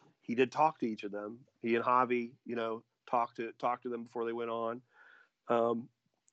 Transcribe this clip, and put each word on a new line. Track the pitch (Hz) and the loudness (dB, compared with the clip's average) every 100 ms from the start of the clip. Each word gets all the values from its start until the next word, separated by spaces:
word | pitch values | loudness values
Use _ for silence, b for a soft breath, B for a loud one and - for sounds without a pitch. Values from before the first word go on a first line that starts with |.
| - _ | -20 _
he | - 117 | -4 2
did | 127 | 2
talk | 139 156 - | 4 2 2
to | 120 | -4
each | 107 | -4
of | 101 | -6
them. | 101 104 120 - _ | -8 -8 -12 -18 _
He | 113 117 | 0 2
and | 120 | 4
Javi, | 123 123 123 120 131 - | 4 4 2 -2 -8 -8
you | 117 | -4
know, | 113 113 - _ - | -4 -6 -10 _ -2
talked | 123 117 - | 0 0 -4
to, | 117 | -10
talked | - 127 120 | -4 -2 -2
to | 123 | -4
them | 117 117 | -8 -6
before | 120 117 | -6 -4
they | |
went | 117 117 | -4 -4
on. | 113 113 123 - b b b b b - | -4 -4 -6 -10 b b b b b 0
Um, | 120 117 117 - _ _ _ _ | 2 4 0 -4 _ _ _ _